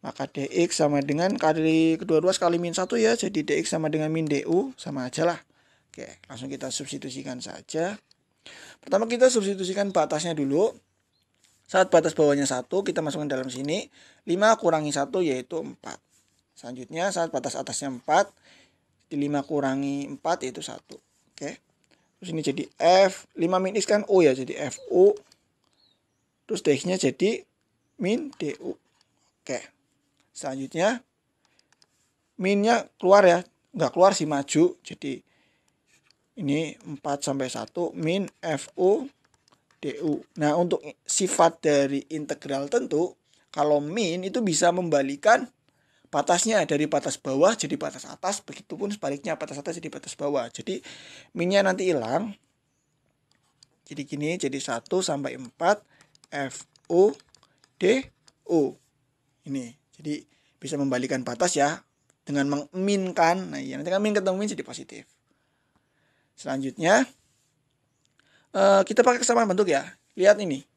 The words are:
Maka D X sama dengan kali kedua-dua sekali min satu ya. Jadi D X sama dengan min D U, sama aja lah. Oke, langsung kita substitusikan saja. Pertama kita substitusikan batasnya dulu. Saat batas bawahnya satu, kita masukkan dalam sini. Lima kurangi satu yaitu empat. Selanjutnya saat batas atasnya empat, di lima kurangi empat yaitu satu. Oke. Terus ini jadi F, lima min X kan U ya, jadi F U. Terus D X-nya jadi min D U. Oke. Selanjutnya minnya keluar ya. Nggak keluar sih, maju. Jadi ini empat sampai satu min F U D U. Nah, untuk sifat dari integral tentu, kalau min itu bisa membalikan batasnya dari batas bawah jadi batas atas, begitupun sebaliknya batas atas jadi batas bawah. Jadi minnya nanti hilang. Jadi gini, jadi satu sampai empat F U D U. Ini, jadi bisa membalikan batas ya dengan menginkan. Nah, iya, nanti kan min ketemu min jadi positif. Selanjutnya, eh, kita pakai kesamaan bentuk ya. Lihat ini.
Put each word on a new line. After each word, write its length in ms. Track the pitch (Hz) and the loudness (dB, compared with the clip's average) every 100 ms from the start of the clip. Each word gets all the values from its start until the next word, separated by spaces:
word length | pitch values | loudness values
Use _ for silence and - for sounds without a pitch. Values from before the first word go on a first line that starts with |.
| 139 | -12
Maka 240 | - 139 | -10 -10
D 160 | - 135 | -6 -4
X 320 | - 175 - | 0 0 2
sama 240 | 151 147 | 2 2
dengan 320 | 139 147 180 | 0 0 0
kali 640 | 247 156 160 160 160 165 160 | 2 0 2 2 4 4 2
kedua-dua 320 | 180 160 175 | 2 2 2
sekali 320 | 190 180 170 | 2 2 0
min 80 | 175 | -2
satu 320 | 165 185 240 | -4 -2 2
ya. 160 | 220 233 | 2 2
Jadi 240 | - 196 | -2 -4
D 160 | 151 151 | -2 -2
X 160 | 165 | -2
sama 160 | 165 156 | -2 -2
dengan 240 | 156 156 | -2 -2
min 160 | 160 156 | -2 0
D 160 | 143 - | -2 0
U, 320 | 170 269 254 | 0 -2 -8
sama 320 | - 139 127 | -10 -8 -8
aja 160 | 139 165 | -2 -2
lah. 160 | 165 _ _ _ _ _ | -2 _ _ _ _ _
Oke, 320 | - - - - | -18 -18 -18 -20
langsung 240 | 127 131 | -14 -12
kita 160 | 139 131 | -10 -8
substitusikan 720 | - 135 143 139 131 143 127 | -8 -10 -12 -12 -12 -12 -12
saja. 560 | - - - 156 170 208 _ _ _ _ - - - - | -12 -16 -10 -4 -4 -6 _ _ _ _ -20 -20 -20 -20
Pertama 320 | - 190 226 | -2 0 0
kita 240 | 240 254 | 4 4
substitusikan 560 | 247 196 196 185 190 202 | 4 0 -2 -4 -2 0
batasnya 480 | 185 151 156 170 156 | 0 0 0 -2 -2
dulu. 400 | 139 139 214 - _ _ _ _ _ _ _ _ _ | 0 2 2 -2 _ _ _ _ _ _ _ _ _
Saat 240 | 190 185 | 2 6
batas 240 | 175 160 | 6 4
bawahnya 320 | 151 151 143 139 | 2 4 4 0
satu, 400 | 127 127 180 202 | -2 -2 -2 -2
kita 160 | 165 | -2
masukkan 320 | 156 156 151 | -4 -4 -4
dalam 160 | 131 131 | -4 -6
sini. 400 | 127 139 175 - _ - _ - | -8 -4 -4 -6 _ -20 _ -4
Lima 240 | 175 214 | 2 4
kurangi 400 | 220 180 160 151 | 4 4 2 0
satu 320 | 143 139 175 175 | -2 -2 0 0
yaitu 400 | 127 127 165 139 | -2 -4 -8 -8
empat. 320 | 127 - - _ _ _ _ _ | -12 -14 -16 _ _ _ _ _
Selanjutnya 560 | _ 120 127 127 160 190 | _ -16 -14 -12 -4 -2
saat 240 | 185 165 | -2 -2
batas 240 | 143 120 - | -2 -4 -6
atasnya 320 | 135 127 143 | -8 -6 -8
empat, 400 | 123 - 156 196 _ _ - _ _ _ _ _ | -8 2 2 2 _ _ -20 _ _ _ _ _
di 80 | 147 | -4
lima 240 | 143 147 | -2 -2
kurangi 640 | 139 151 139 135 139 139 143 | -2 -2 -2 -2 -4 -6 -8
empat 320 | 139 160 175 127 | -8 -4 -2 -4
yaitu 160 | 120 | -10
satu. 400 | - - _ - _ _ _ | -14 -14 _ -20 _ _ _
Oke. 240 | - 139 - _ _ _ _ _ _ | -14 -12 -12 _ _ _ _ _ _
Terus 80 | 180 | -10
ini 160 | 160 147 | -6 -4
jadi 180 | 139 143 _ 165 185 196 | -4 -6 _ 6 8 6
F, 160 | 185 - | 2 -16
lima 240 | - 165 185 | -4 0 0
min 160 | 190 208 | 0 -2
X 80 | 185 | 2
kan 160 | 208 208 | 0 4
U 160 | 196 | 6
ya, 160 | 156 131 | 6 4
jadi 320 | 131 - 143 | -2 -6 -8
F 80 | - - | -8 -2
U. 240 | - 196 - _ _ _ _ _ _ _ _ _ _ _ _ | 6 6 4 _ _ _ _ _ _ _ _ _ _ _ _
Terus 160 | _ 180 | _ -4
D 160 | - 143 | 2 2
X-nya 240 | 180 185 | 2 0
jadi 400 | 139 - 196 233 - _ _ _ _ _ | 0 2 0 0 -8 _ _ _ _ _
min 240 | 190 226 302 - | -4 -2 -4 -8
D 160 | 147 - | -8 -8
U. 160 | - - | -10 -12
Oke. 880 | _ _ _ _ _ _ - 127 - _ _ _ _ _ _ - | _ _ _ _ _ _ -10 -10 -10 _ _ _ _ _ _ -12
Selanjutnya 640 | 147 135 135 165 190 240 _ _ _ _ _ _ _ _ _ _ _ _ _ _ | -10 -8 -8 0 0 0 _ _ _ _ _ _ _ _ _ _ _ _ _ _
minnya 480 | 190 202 208 - - _ | 0 2 4 2 0 _
keluar 240 | 180 202 | 6 8
ya. 160 | 190 170 180 _ _ | 8 6 0 _ _
Nggak 200 | 233 147 - | -2 -2 6
keluar 160 | 185 | 6
sih, 160 | 196 151 | 6 -2
maju. 480 | 143 139 151 175 - | -2 -2 4 4 2
Jadi 400 | - - 143 131 _ _ _ _ _ _ _ _ _ _ _ - | -16 -12 -10 -10 _ _ _ _ _ _ _ _ _ _ _ -10
ini 320 | 151 143 160 - | -4 -2 -4 -8
empat 400 | - 139 151 143 | -14 -10 -6 -4
sampai 240 | 143 139 131 | -4 -4 -4
satu 480 | 120 110 - 175 - | -6 -10 -6 -6 -4
min 320 | 160 185 196 _ | -2 -2 -4 _
F 320 | 175 147 - - | -6 -6 -8 0
U 320 | 180 208 269 _ _ _ _ _ _ _ | 2 2 -2 _ _ _ _ _ _ _
D 240 | - 139 | -10 -6
U. 160 | 160 143 - - | -4 -4 -8 -4
Nah, 240 | 151 151 | 0 0
untuk 240 | 175 175 151 - - | 0 -2 -4 -20 -6
sifat 560 | - 185 - 165 165 | -2 -2 4 2 4
dari 400 | 160 143 139 139 - | 0 2 2 -2 -6
integral 560 | 156 147 143 151 139 143 | -10 -8 -10 -6 -6 -2
tentu, 480 | 240 247 151 175 - _ _ _ | -2 0 -2 -2 -6 _ _ _
kalau 320 | - 147 147 | -2 2 2
min 480 | 147 196 196 170 190 | 0 -2 -2 -2 -4
itu 160 | 214 | -2
bisa 240 | 214 151 175 175 | 0 2 2 2
membalikan 720 | 175 147 139 143 208 233 254 _ _ _ _ _ _ | 2 0 0 0 4 4 2 _ _ _ _ _ _
batasnya 480 | 151 143 175 220 220 160 | -4 2 2 4 2 2
dari 240 | 147 156 | 0 0
batas 240 | 156 - - | -2 -2 -8
bawah 400 | - 135 180 220 | -4 4 4 4
jadi 240 | 151 143 | -4 -4
batas 240 | 147 147 | -6 -10
atas, 400 | - - 185 202 | -16 -8 -6 -6
begitupun 480 | - - - 160 202 | -10 -20 -14 -8 -8
sebaliknya 480 | 208 143 139 185 156 | -6 -6 -6 -6 -8
batas 240 | 156 143 | -8 -10
atas 160 | 147 170 | -10 -10
jadi 80 | 156 | -12
batas 320 | 147 - - | -14 -16 -8
bawah. 320 | 143 147 117 | -4 -2 -4
Jadi 320 | - 127 202 - - - - - | -10 -8 -8 -10 -20 -20 -20 -16
minnya 320 | - 175 196 | -4 0 2
nanti 240 | 196 185 185 | 2 0 0
hilang. 480 | 156 110 139 220 202 _ _ _ _ _ _ _ _ _ _ _ _ _ _ _ | 0 0 -2 -2 -10 _ _ _ _ _ _ _ _ _ _ _ _ _ _ _
Jadi 160 | 135 | -12
gini, 320 | 143 147 147 180 | -8 -6 -4 -2
jadi 240 | 139 135 | -4 -6
satu 400 | - 117 - 180 | -6 -8 -2 -2
sampai 400 | 185 143 135 127 | -2 -4 -4 -10
empat 560 | 127 _ 170 208 _ _ _ _ _ | -16 _ 0 0 _ _ _ _ _
F 320 | 147 139 - - _ _ | -8 -8 -10 -20 _ _
U 240 | 175 202 277 _ _ _ _ _ _ | 4 4 4 _ _ _ _ _ _
D 240 | 185 254 262 _ _ _ - | 2 2 -2 _ _ _ -2
U. 240 | 170 135 - _ _ _ _ _ _ - | 0 0 -4 _ _ _ _ _ _ -10
Ini, 240 | 139 120 120 _ | -10 -10 -16 _
jadi 320 | _ 151 147 - _ _ _ | _ -10 -10 -10 _ _ _
bisa 240 | 139 143 | -8 -4
membalikan 400 | 139 123 127 127 | -2 0 -2 -4
batas 320 | 123 120 175 | -4 0 0
ya 320 | - 143 160 _ _ _ _ - | 2 0 0 _ _ _ _ -6
dengan 400 | 143 139 143 147 | -4 -2 -2 -6
menginkan. 800 | 185 196 202 185 175 165 180 180 | -4 0 0 -2 2 2 2 -4
Nah, 80 | 143 | -10
iya, 160 | 135 131 | -10 -10
nanti 160 | 156 | -4
kan 80 | 185 | 0
min 160 | 214 208 | 0 0
ketemu 160 | 190 | 0
min 160 | 185 208 | -2 -4
jadi 160 | - - | -6 -12
positif. 400 | - - 113 113 _ _ _ _ _ _ _ _ _ _ _ _ | -14 -16 -18 -20 _ _ _ _ _ _ _ _ _ _ _ _
Selanjutnya, 720 | _ 147 135 135 - 165 220 262 _ _ _ _ _ _ _ _ _ _ _ _ _ _ 180 | _ -8 -6 -6 -2 4 4 4 _ _ _ _ _ _ _ _ _ _ _ _ _ _ 2
eh, 240 | 196 196 | 6 6
kita 240 | 190 214 247 | 4 2 2
pakai 160 | 240 | 2
kesamaan 240 | 240 233 220 | 2 2 2
bentuk 240 | 185 202 | 2 2
ya. 240 | 143 139 - _ - | 0 -2 -16 _ 2
Lihat 240 | 190 202 | 4 4
ini. 240 | 196 135 - | 2 -6 -8